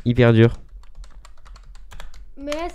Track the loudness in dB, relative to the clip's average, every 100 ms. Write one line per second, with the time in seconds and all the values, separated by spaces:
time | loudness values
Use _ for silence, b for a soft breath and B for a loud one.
0 | -2 4 4 6 4 2 -14 -20 -20 -18
1 | -18 -20 -20 -20 -20 -20 -20 -20 -16 -14
2 | -14 -14 -16 -14 -10 -8 -8